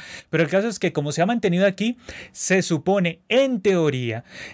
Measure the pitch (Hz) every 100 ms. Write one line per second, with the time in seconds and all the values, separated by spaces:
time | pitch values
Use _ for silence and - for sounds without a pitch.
0 | - - - 160 170 185 226 196 180 151
1 | 143 147 180 240 196 175 196 185 214 247
2 | - - - - - 185 - 160 180 202
3 | 175 165 _ 240 269 240 196 180 156 131
4 | 120 110 - - -